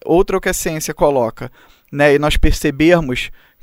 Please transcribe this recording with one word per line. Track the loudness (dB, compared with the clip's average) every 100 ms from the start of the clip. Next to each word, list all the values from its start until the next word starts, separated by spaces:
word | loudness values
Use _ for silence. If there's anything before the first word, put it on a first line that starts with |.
outra | 0 0 0 -2
é |
o |
que | -4
a |
ciência | -4 -6 -6 -8
coloca, | -2 0 0 -2 -6 -14 _ _ _ _
né, | 0 2
e | 4
nós | 2 2
percebermos | 2 2 -2 0 2 2 0 -6 -8 -14 _ _